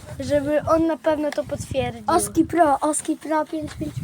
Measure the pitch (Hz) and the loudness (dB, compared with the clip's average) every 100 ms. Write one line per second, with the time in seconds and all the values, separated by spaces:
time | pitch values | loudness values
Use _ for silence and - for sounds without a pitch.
0 | - - 262 294 285 302 - 320 330 311 | -14 -10 0 0 2 0 2 2 2 0
1 | 320 302 294 294 277 285 - 269 247 233 | 0 0 0 -2 -4 -6 -4 -2 -4 -4
2 | 220 330 415 330 320 330 311 269 302 294 | 2 2 2 0 2 6 4 4 0 -2
3 | - 294 294 311 302 320 302 - 302 - | -2 -6 -2 -2 -2 -6 -8 -8 -8 -8